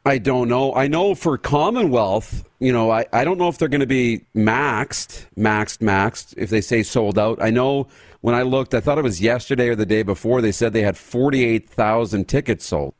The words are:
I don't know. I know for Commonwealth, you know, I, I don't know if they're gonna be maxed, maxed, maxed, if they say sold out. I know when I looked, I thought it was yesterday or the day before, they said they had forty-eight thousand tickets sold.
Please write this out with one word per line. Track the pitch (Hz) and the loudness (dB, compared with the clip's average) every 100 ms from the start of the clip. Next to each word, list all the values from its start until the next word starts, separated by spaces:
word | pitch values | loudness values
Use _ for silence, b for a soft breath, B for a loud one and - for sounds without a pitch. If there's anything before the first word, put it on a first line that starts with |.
I | 139 135 | -2 0
don't | 110 127 120 | 0 0 0
know. | 123 135 | 0 0
I | 131 139 | 0 0
know | 156 196 | 0 0
for | 185 170 131 | 0 -2 -2
Commonwealth, | - 147 170 247 185 123 101 104 - - - - | 0 2 2 2 2 2 2 0 -2 -10 -10 -4
you | 127 | 0
know, | 120 113 | 2 2
I, | 113 117 | 0 0
I | 117 | 0
don't | 143 185 | 0 0
know | 175 | -2
if | - | 0
they're | 156 | 0
gonna | 143 131 | 0 0
be | 131 120 113 _ 110 | 2 0 -2 _ 0
maxed, | 107 120 143 110 139 - - - - - | 2 2 0 -2 -4 -8 -10 -14 -14 -2
maxed, | 107 107 104 - | 0 0 -2 -4
maxed, | 110 95 104 - - - | 0 2 0 -4 -14 -8
if | 95 | -2
they | 107 | -2
say | - 117 | 0 -2
sold | 101 127 104 101 | 0 0 0 0
out. | 107 113 | 0 0
I | 110 | 0
know | 117 131 139 135 B B B | 2 2 0 -4 B B B
when | 113 | -2
I | 120 | 0
looked, | 127 131 127 | 2 0 0
I | 120 | -2
thought | 139 147 | 0 0
it | |
was | 131 87 | 0 0
yesterday | 110 123 - 123 120 | 0 0 -2 0 0
or | 110 | 0
the | 101 | 0
day | 107 | 0
before, | 101 98 113 127 | 0 -2 0 2
they | 110 | 2
said | - 117 | 2 0
they | 110 | 2
had | 101 92 | 0 -2
forty-eight | - 120 139 135 120 113 - | -6 -2 0 2 2 0 -2
thousand | - 107 113 110 101 92 | -2 0 0 0 -2 0
tickets | 135 143 95 - | -2 -2 -4 -2
sold. | 80 69 - | -4 -4 -8